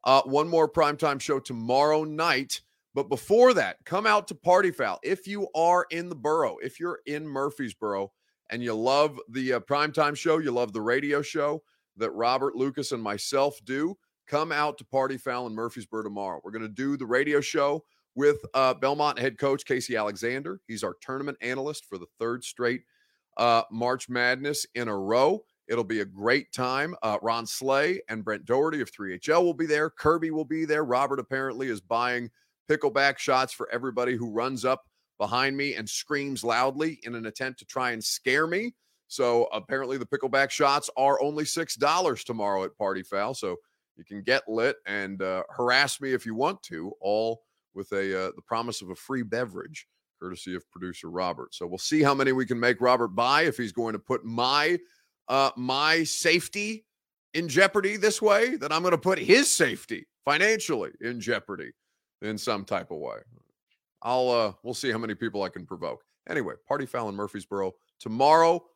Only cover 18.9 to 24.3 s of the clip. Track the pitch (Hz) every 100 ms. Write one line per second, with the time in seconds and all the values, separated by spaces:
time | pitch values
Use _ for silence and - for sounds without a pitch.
18.9 | 143 147 135 131 110 143 139 - 131 123
19.9 | 117 104 104 117 127 156 190 _ 113 101
20.9 | 90 - 131 143 131 117 131 139 147 -
21.9 | 98 87 _ 113 123 - - 123 127 _
22.9 | _ _ _ _ - 120 117 - 113 120
23.9 | 127 - 123 123